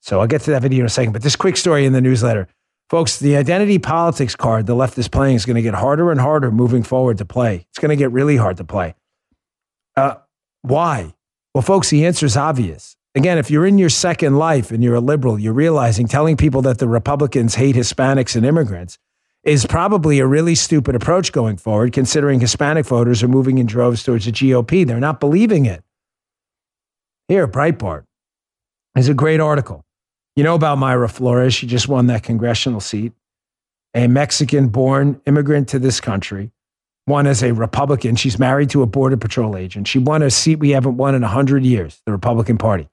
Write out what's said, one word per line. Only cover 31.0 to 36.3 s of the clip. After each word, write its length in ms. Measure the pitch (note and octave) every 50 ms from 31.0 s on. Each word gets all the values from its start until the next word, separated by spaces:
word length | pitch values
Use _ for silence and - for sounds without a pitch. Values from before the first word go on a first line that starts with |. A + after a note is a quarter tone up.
| A#2+ A2+
Flores. 420 | - - B2+ B2 A#2+ B2 B2+ C3 A#2
She 140 | - -
just 220 | A#2+ A#2+ B2 A2+ B2+
won 180 | C#3 B2+ B2
that 160 | B2 A#2+ A2 -
congressional 580 | - A#2+ A2 A2 A#2+ A#2 - - C3+ A#2+ G#2
seat. 320 | - - - G#2 A2 A#2 A2+ _ _ _ _ _ _ _ _ _ _ _ _ _ _ _ _
A 120 | A#2 B2
Mexican-born 1120 | A#2+ B2 C#3 D3 - - - D3+ B2 - C#3+ C3+ B2 G#2 B2 C3 C3 C3+ C#3 C#3 C#3+ C3+ - _
immigrant 420 | - C#3 D3 D3 C#3 D3+ C#3+ C#3 A#2+
to 100 | - C3+
this 220 | B2+ C3 A#2 -
country, 520 | - - G2 G2 - -